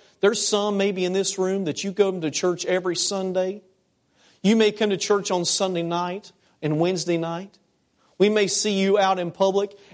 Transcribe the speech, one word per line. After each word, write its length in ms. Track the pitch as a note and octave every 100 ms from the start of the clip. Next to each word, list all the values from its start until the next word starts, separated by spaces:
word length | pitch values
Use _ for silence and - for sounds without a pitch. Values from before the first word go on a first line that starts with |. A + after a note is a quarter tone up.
| _ _
There's 240 | G3 A3+ -
some 320 | G#3 G#3 G3+
maybe 260 | G3 F#3
in 80 | F3+
this 260 | F#3+ F#3+ -
room 260 | F#3 G3 E3+
that 180 | C#3
you 80 | G3
go 260 | F#3+ G3 F#3
to 120 | D#3+
church 340 | - F3+ F3
every 320 | - F3+ F3+ E3
Sunday. 640 | - G3 F#3+ F3+ F#3 G#3 _ _ _ _ _ _ _ _
You 140 | F#3+ A3+
may 160 | G#3+
come 180 | G#3+ G#3+
to 60 | F#3
church 340 | - G3+ -
on 140 | F#3
Sunday 380 | E3+ - F#3+ F3
night 500 | E3+ E3+ F3+ F#3+ - _ _ _
and 180 | D3+ D3+
Wednesday 380 | F3 F#3 D#3+ E3+
night. 400 | E3 E3 G3 _ _ _ _ _ _ _
We 100 | G3+
may 200 | G#3+ G3
see 320 | - G#3+ G3
you 180 | F#3+ G3+
out 220 | F#3+ F#3
in 100 | F3
public, 460 | - G3 G3 G3+ - -